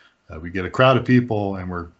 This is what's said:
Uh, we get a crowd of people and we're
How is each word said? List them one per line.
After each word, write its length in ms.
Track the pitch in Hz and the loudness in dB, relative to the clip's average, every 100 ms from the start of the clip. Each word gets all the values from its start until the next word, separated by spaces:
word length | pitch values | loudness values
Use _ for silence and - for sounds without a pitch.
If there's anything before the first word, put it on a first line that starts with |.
| _ _ - | _ _ -20
Uh, 120 | 80 | -14
we 100 | 85 | -8
get 140 | 92 | -6
a 60 | 90 | -4
crowd 260 | - 131 123 | 2 4 4
of 80 | |
people 500 | - 123 123 107 98 95 | 4 2 2 -2 -4 -6
and 140 | 90 | -8
we're 180 | 87 80 | -8 -10